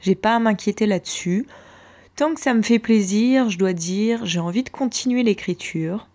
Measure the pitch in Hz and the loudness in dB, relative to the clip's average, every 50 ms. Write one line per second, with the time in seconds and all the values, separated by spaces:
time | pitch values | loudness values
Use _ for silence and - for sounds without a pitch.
0 | - 190 185 - - 214 233 233 226 220 208 - - 214 208 - 214 208 196 170 | 0 0 0 2 2 0 2 2 2 2 0 0 -2 -2 -2 0 0 0 0 0
1 | - - - - - 175 180 214 277 - - - - - - - - - - - | -2 -2 -4 -2 -2 -2 -2 -2 -2 -6 -12 -20 -20 -20 -20 -20 -20 -20 -20 -20
2 | - _ - - 285 311 320 - - 269 240 226 208 - 233 226 - 226 226 214 | -20 _ -4 -2 0 0 0 0 0 2 2 2 4 4 2 2 4 4 4 4
3 | 196 180 202 214 233 247 262 262 254 220 185 175 190 185 180 170 165 175 185 202 | 4 2 0 2 2 4 4 2 2 0 0 0 0 0 0 -2 -4 -4 -2 0
4 | 220 226 233 233 226 175 170 170 165 175 175 240 262 - - - 269 233 - - | 0 0 -2 -2 -4 -4 -4 -4 -2 -2 -2 -4 -4 -4 -6 -4 -4 -2 -2 -2
5 | - 254 247 247 247 220 190 - - 190 175 - - - - 165 160 160 190 214 | -2 0 0 2 2 0 0 0 -2 -6 -6 -6 -6 -8 -6 -4 -4 -4 -6 -8
6 | - _ | -10 _